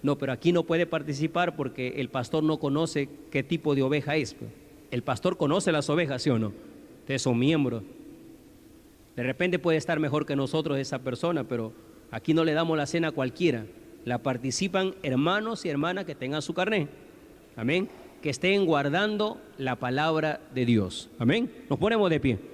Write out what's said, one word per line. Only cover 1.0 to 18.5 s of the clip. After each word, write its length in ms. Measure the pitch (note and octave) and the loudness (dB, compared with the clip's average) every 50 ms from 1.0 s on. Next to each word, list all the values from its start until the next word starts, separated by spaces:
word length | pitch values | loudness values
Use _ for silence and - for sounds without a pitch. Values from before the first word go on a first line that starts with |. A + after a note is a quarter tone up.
| C#3+ D3+ C#3+ C3+ D#3+ D#3+ - F3 F3+ E3+ - | -2 -4 -2 -2 -2 0 0 0 0 0 0
porque 380 | - C#3 B2 - - B2+ B2+ - | -4 -6 -6 -4 -4 -6 -4 -2
el 120 | - C3 - | -4 -6 -2
pastor 340 | - C3 A#2+ - - D#3 D#3 | -2 -4 -4 0 0 2 2
no 140 | D#3 D#3 D3 | 2 2 2
conoce 500 | - C#3 C#3 D3+ E3 D#3 - D3+ C#3 C3+ - - - - | 0 0 2 2 0 0 0 -2 -4 -4 -8 -18 -18 -4
qué 120 | - C#3 | -2 -2
tipo 320 | C3+ - E3+ D#3 - D3+ C#3+ | 0 0 -2 0 2 2 4
de 80 | C#3 | 4
oveja 340 | C3 C3 D3+ D3 C3+ C#3+ D3 | 4 2 2 0 0 0 0
es, 180 | D#3+ C3 - - | 0 0 -2 -8
pues. 160 | - A2+ A2 - - - - - - - - | -12 -12 -14 -14 -16 -20 -20 -20 -20 -12 -6
El 120 | - A#2+ | -6 -4
pastor 340 | - - C#3 C#3 - F#3 F3 | -2 -2 -4 0 0 -2 0
conoce 360 | - D#3+ C#3 D#3+ G3 G3 F#3+ | 2 2 2 2 2 2 2
las 180 | D#3+ D3+ C#3 - | 2 2 2 2
ovejas, 320 | D3 E3+ E3+ C#3 C#3 A#2+ | 2 2 2 0 -2 -2
¿sí 80 | - D3+ | 2 2
o 80 | B2 A2 | 2 2
no? 140 | A2 G#2 F#2+ - - - - - - - - - | 0 -2 -6 -10 -18 -20 -20 -20 -20 -20 -20 -18
Ustedes 220 | - - C#3 B2+ | -6 -4 -4 0
son 160 | - C3 A#2+ A#2 | 2 2 2 4
miembros. 440 | B2+ C#3+ E3 D#3 C#3 B2 A#2 A2+ - - - - - - - - - - - - - - - - - - - - - - - - - - - | 4 4 4 4 2 0 0 -4 -8 -12 -18 -20 -20 -20 -20 -20 -20 -20 -20 -20 -20 -20 -20 -20 -20 -20 -20 -20 -20 -20 -20 -20 -20 -14 -8
De 60 | - | -4
repente 360 | A#2+ B2+ C3 - F3 F#3 F3+ F3 | -4 -4 -2 0 0 0 0 2
puede 200 | - E3+ D#3+ D#3 | 2 2 2 2
estar 200 | D3+ - E3 D#3 | 2 0 0 0
mejor 280 | D#3 C#3 C3+ D3+ - | 0 2 0 0 0
que 100 | - C#3+ | 0 0
nosotros 420 | C#3 C3+ A#2+ - D#3+ D3 D#3+ C#3 C#3 | 0 0 0 0 -2 0 0 -2 -2
esa 220 | C3+ C3+ D3+ C3 | -2 -4 -6 -4
persona, 440 | B2+ C3+ B2 - - E3+ E3+ D3 B2 | -4 -4 -4 -2 -2 0 0 0 -2
pero 280 | - B2+ A#2 A2 A2 - - - - - - - - | -2 -4 -4 -4 -6 -10 -14 -20 -20 -20 -20 -18 -12
aquí 240 | - A2 - - D#3+ | -12 -6 0 2 4
no 100 | E3 D#3+ | 4 4
le 80 | D#3+ | 4
damos 240 | D3+ D#3 E3 E3 D#3+ | 2 2 2 2 2
la 100 | D3+ C#3+ | 0 0
cena 220 | C#3+ - E3+ E3+ D#3 | 0 0 0 0 0
a 40 | |
cualquiera. 540 | D#3 D3 C3 B2+ - - F3+ E3 B2+ A2+ G#2+ G#2 - - - - - - - | 0 -2 -2 -2 0 2 2 2 2 0 -4 -10 -16 -20 -20 -20 -20 -10 -4
La 180 | A#2+ B2 A#2+ | -4 -4 -2
participan 720 | - C#3 B2 A#2+ B2+ C3+ A#2+ - F#3 F#3+ F3+ F#3+ F#3+ F#3+ F#3+ - | 0 -2 -2 -2 -2 -4 -2 0 -2 0 0 0 0 0 -4 -4
hermanos 600 | - C#3+ B2+ B2+ C#3+ E3+ F#3+ G#3 A3 A3+ A3+ - - | -4 0 2 2 2 2 2 0 -2 -4 -6 -4 -4
y 60 | F3+ | -2
hermanas 340 | C#3+ C#3+ D3+ E3+ F3+ G3 F#3 | -2 0 0 -2 -2 -4 -6
que 100 | E3 C#3+ | -8 -8
tengan 280 | - B2+ C3 D3 D#3 | -8 -6 -4 -4 -4
su 120 | D3 - D3+ | -4 -4 -2
carné. 340 | F3 F#3 G#3 A3 F#3+ D3 - - - - - - - - - - - - - - | -2 0 2 2 0 0 -2 -6 -18 -20 -20 -20 -20 -20 -20 -20 -20 -20 -18 -10
Amén, 320 | - A2 B2+ D#3+ F#3 G3 - - - - - - - - | -4 0 0 2 0 0 -2 -8 -18 -20 -20 -20 -6 -6
que 40 | D3+ | -6
estén 360 | C3+ - - F#3 | -4 0 2 2